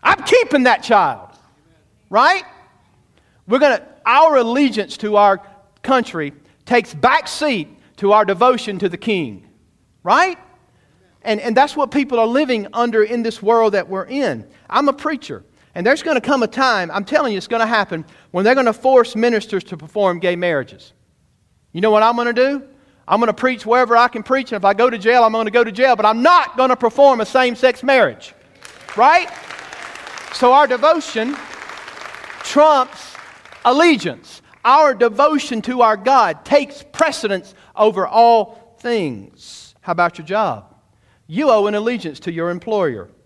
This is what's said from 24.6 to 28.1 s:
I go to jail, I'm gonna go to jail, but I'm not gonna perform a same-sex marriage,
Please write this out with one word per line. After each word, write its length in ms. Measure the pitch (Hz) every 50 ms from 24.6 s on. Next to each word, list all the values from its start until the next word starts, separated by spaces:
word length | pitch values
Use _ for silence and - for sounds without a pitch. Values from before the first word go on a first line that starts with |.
| 180
I 80 | 196 202
go 160 | 202 233 254
to 80 | 233
jail, 260 | 226 185 220 240 254 233
I'm 100 | 220 220
gonna 180 | 226 226 214
go 120 | 202 240 233
to 80 | 226
jail, 240 | 196 196 254 269 247
but 120 | 214 214
I'm 160 | 214 220 226 247
not 340 | 320 359 349 285 - -
gonna 180 | 240 254 262 254
perform 460 | 247 - 226 220 - 285 277 269 226
a 60 | 220
same-sex 560 | - - 262 254 247 233 - - 254 240 240 -
marriage, 520 | 254 269 254 220 143